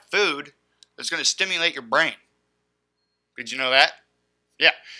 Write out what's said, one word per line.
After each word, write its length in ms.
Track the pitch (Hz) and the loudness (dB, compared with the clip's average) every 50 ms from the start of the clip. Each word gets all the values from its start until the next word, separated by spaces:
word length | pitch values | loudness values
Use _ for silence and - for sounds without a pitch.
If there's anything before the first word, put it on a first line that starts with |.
| - _ | -6 _
food 440 | - 196 208 175 143 143 143 143 - _ _ _ _ _ _ _ _ | -2 0 0 0 0 -4 -6 -12 -18 _ _ _ _ _ _ _ _
that's 140 | - 139 - | -14 -10 -8
gonna 160 | 165 160 131 | -6 -2 -2
stimulate 480 | - - - 190 190 185 170 165 170 143 | -2 -2 -2 -2 -4 -2 -2 -2 -2 -4
your 100 | 139 120 | -6 -6
brain. 300 | 113 127 147 160 139 104 - _ _ _ _ _ _ _ _ _ _ _ _ _ _ _ _ _ _ _ _ _ _ _ | -2 0 0 0 0 -4 -10 _ _ _ _ _ _ _ _ _ _ _ _ _ _ _ _ _ _ _ _ _ _ _
Did 160 | - 123 113 | -16 -14 -12
you 60 | 127 131 | -8 -6
know 140 | 131 127 | -2 2
that? 220 | 131 135 151 165 - - _ _ _ _ _ _ _ _ _ _ _ - | 4 4 4 4 2 -4 _ _ _ _ _ _ _ _ _ _ _ 0
Yeah. 120 | 156 160 - - - - - - | 2 2 2 0 -4 -20 -20 -20